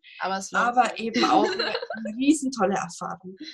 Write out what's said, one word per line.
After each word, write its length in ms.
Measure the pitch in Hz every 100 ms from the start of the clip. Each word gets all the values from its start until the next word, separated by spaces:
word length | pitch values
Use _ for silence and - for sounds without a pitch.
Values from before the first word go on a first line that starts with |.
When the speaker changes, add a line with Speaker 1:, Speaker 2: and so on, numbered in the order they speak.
| - -
Speaker 1:
Aber 180 | 185 190
es 120 | 190
lohnt 140 | 190
Speaker 2:
aber 240 | 240 247 226
Speaker 1:
sich. 100 | -
Speaker 2:
eben 240 | 226 240
auch 180 | - 359
eine, 320 | 370 381 - 508
Speaker 1:
<laughs> 240 | - - 220
Speaker 2:
eine 80 | 226
riesentolle 560 | 277 311 262 226 196
Erfahrung.“ 600 | 185 175 - - 170 185 190 311